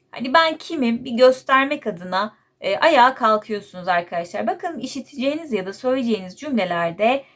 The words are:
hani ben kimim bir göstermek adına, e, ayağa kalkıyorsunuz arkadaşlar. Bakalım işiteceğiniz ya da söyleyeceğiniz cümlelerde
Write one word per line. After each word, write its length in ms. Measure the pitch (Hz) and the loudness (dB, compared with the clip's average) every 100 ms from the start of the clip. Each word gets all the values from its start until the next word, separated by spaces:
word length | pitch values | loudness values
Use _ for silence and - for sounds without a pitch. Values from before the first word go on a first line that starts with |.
| _ | _
hani 240 | - 254 | -10 0
ben 240 | 330 320 311 | 2 2 -2
kimim 460 | - 330 233 233 | -8 -2 0 -2
bir 80 | 262 | -4
göstermek 760 | 233 254 254 - 269 277 294 220 | 4 6 6 2 2 2 -2 -6
adına, 480 | 175 185 185 214 - _ _ | -8 -4 -4 -4 -8 _ _
e, 160 | 190 196 | -4 2
ayağa 380 | 311 277 254 | 4 6 6
kalkıyorsunuz 720 | 262 226 214 226 202 196 180 180 | 4 2 2 -2 -8 -8 -8 -2
arkadaşlar. 580 | 175 175 175 170 202 240 | 0 0 -6 -6 -4 -4
Bakalım 320 | 370 359 311 | -4 -6 -8
işiteceğiniz 760 | 247 269 - 285 269 311 320 | -8 -10 -12 -4 -2 -2 -4
ya 140 | 208 180 | -4 -6
da 60 | |
söyleyeceğiniz 640 | 196 254 262 233 202 185 - | -6 -2 0 0 -2 -4 -12
cümlelerde 880 | 302 240 180 175 170 170 220 269 - | -4 -2 0 0 -2 0 2 2 -4